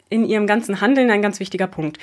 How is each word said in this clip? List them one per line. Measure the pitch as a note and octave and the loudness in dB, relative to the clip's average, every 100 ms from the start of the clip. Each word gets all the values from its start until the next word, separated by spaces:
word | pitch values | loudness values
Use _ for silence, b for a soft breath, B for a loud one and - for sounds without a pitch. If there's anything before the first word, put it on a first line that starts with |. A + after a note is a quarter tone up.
| _ | _
in | A3 A3 | 0 2
ihrem | G#3+ G#3 | 2 2
ganzen | G#3+ A3+ G3 | 0 0 -2
Handeln | A3+ C4+ B3 | 2 2 4
ein | G#3 | 2
ganz | G#3 G3 | 0 -4
wichtiger | F#3+ F3+ F#3 | -8 -4 -4
Punkt. | F#3+ D#3 - | -4 -8 -8